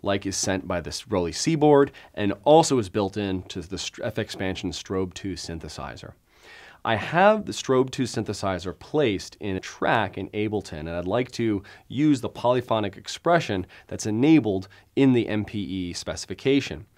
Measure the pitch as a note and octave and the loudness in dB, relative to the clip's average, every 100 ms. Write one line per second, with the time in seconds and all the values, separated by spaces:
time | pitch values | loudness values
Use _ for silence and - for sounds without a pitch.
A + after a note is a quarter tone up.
0 | G2 G2+ G2 F#2 - F#2+ - F2+ D2+ D2+ | 0 -2 -2 -4 -2 -2 -2 -6 -4 -10
1 | - G2+ E2+ D#2 - D#3+ D3+ C#3+ C#3 - | -2 -2 -2 -2 -2 4 6 6 6 0
2 | - - G2+ - - D#3 D#3+ C3+ G2+ A2 | -16 -4 -2 0 6 8 8 2 2 0
3 | G2 G2+ G2+ F#2+ F#2 - E2+ F#2 - - | -2 -2 -2 -4 -6 -10 -8 -8 -8 -8
4 | A#2 A2 G#2 - F#2+ F#2 F#2+ E2 - G2 | -6 -4 -6 -4 -4 -2 -4 -6 -6 -4
5 | F#2 - G2+ E2+ - E2 D#2 - C#2 A#1+ | -4 -6 -8 -8 -8 -10 -10 -10 -12 -12
6 | - - _ _ - - - - A2+ A2 | -16 -20 _ _ -20 -20 -20 -8 -2 0
7 | - D#3+ G3 G#3+ D3 G#2 - C3 C3 - | 0 4 6 6 0 -8 2 2 2 0
8 | B2 - G#2+ G#2 G2 F#2 F#2+ E2+ - D3+ | -4 -2 -4 -4 -2 -4 -6 -12 -4 0
9 | C#3 F#2+ - - G2+ F#2 - - - C3 | 2 0 -4 -10 -6 -6 -6 -4 0 2
10 | G2 - F#2+ G#2+ G#2 G#2 F#2+ D#2+ D#2+ E2+ | 0 -4 -8 -4 -2 -2 -6 -10 -6 -6
11 | F2 A2 B2+ - A#2 G2+ - - _ A#2+ | -2 -2 -2 -2 0 0 -4 -20 _ 0
12 | D3+ C#3 A2 - A#2+ B2+ A#2+ A2+ G#2 - | 2 2 0 -2 -2 -2 -2 -2 -2 -8
13 | - - - E3+ - G2+ F2 - - G2+ | -14 -6 0 0 0 -4 -6 -12 -14 -10
14 | A2+ G#2+ C#3 D#3+ A2 G2 F#2 - _ - | -4 0 6 6 4 -2 -6 -18 _ 2
15 | C3+ B2 A2+ G#2+ G#2 A2 E2+ F#2+ F2 E2+ | 4 4 2 -2 -4 -6 -6 -4 -6 -8
16 | - E2 - F#2+ C3 C#3 - C#2+ - | -8 -10 -10 -4 2 2 0 -10 -14